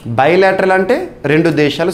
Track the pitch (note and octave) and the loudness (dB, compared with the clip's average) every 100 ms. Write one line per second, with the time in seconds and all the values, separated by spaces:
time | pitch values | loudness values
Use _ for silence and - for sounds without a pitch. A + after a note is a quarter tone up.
0 | A#2 A#2 C#3+ F#3 F#3+ F#3 F#3+ F#3+ F#3+ C#4+ | -6 0 2 2 2 2 0 0 0 -2
1 | F#4 - C#3 D#3 E3 D3+ C#3+ C3+ E3+ | -4 -8 -2 0 2 0 -2 -2 -4